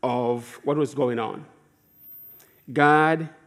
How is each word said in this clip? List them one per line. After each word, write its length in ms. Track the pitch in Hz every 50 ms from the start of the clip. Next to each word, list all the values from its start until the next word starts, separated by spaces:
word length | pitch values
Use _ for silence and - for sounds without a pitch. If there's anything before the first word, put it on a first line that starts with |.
| -
of 560 | 131 120 123 123 120 123 120 117 - - - -
what 140 | 143 143
was 160 | 151 151 139 131
going 260 | 135 139 123 120 117
on. 260 | 113 - - - 151 - - _ _ _ _ _ _ _ _ _ _ - - - - - _ _ - _ _ _ _ -
God 580 | 123 147 147 147 151 151 156 156 160 160 160 156 - - _